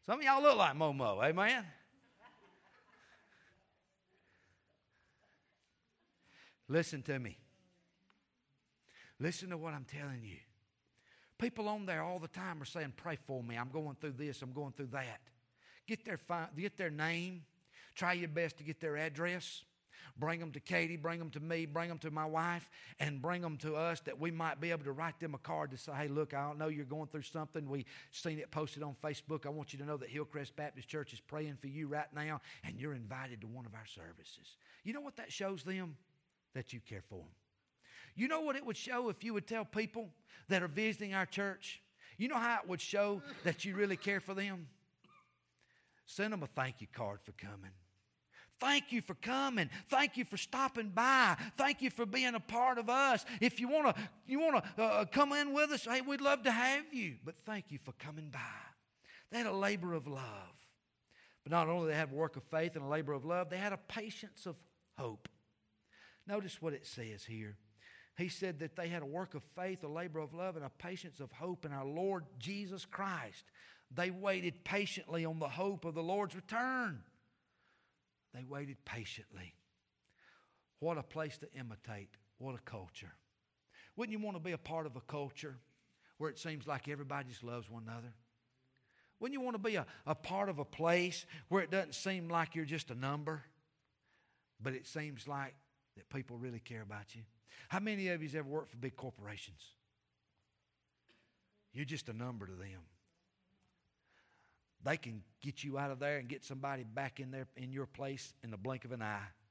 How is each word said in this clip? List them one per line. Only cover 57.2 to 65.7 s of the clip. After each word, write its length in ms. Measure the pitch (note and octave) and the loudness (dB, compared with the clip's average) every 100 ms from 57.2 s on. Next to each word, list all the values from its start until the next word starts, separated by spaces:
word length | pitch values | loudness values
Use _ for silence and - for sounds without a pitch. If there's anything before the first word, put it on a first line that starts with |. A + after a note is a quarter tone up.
| C#3+ | -10
But 180 | - | -10
thank 260 | - G#3 - | -4 -4 -4
you 100 | C#3+ | -10
for 120 | - | -10
coming 380 | - D3+ D3+ D3+ | -10 -10 -10 -8
by. 320 | C3 G#2+ G2+ - - _ _ - - - | -8 -8 -10 -14 -20 _ _ -20 -20 -4
They 100 | A#3 | 0
had 80 | A3+ | 2
a 40 | |
labor 420 | G3 G3+ G#3 F3 | 4 4 2 0
of 140 | E3 C#3 | 0 -2
love. 480 | C3+ B2 G#2 F#2 - - _ _ _ _ - - _ | -4 -4 -8 -12 -18 -20 _ _ _ _ -20 -20 _
But 80 | C#3+ | 4
not 160 | E3+ D#3+ | 6 6
only 220 | F3 D#3+ | 4 4
they 80 | D3+ | 4
had 160 | D#3 | 2
a 20 | C#3 | 2
work 220 | D#3+ C#3+ | 0 -2
of 80 | - | -2
faith 320 | D#3+ E3 E3 | 2 2 0
and 80 | C#3 | 0
a 20 | |
labor 240 | D3+ D3 | 0 2
of 140 | C#3+ D3 | -2 0
love, 240 | F3 F3+ | 0 0
they 80 | F3+ | -2
had 160 | G3+ | -2
a 40 | F#3+ | -2
patience 680 | - A#3 G#3+ - G#3+ - F#3 | -6 -6 -6 -8 -12 -10 -10
of 120 | D#3 - _ _ - | -10 -16 _ _ -6
hope. 300 | B2 G#2+ - _ _ _ _ | -6 -6 -14 _ _ _ _